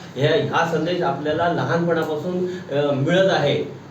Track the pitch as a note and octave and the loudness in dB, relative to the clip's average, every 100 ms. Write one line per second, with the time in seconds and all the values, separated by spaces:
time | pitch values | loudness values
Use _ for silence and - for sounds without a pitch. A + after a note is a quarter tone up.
0 | - B2 D3+ D3+ - D3+ E3 D#3+ E3 F3 | -14 0 2 2 2 0 0 0 0 0
1 | E3+ C3+ D3 D#3+ F3 C#3 C3 E3+ E3+ D#3+ | -2 -2 -2 0 0 0 0 0 2 0
2 | D3+ D3+ F3+ F3+ F3+ - - C#3 D3 C3 | 0 -4 -4 -2 -2 -4 -4 0 0 0
3 | D#3 F#3 - D3+ C#3+ - - - - | 2 4 4 4 2 0 -2 -8 -8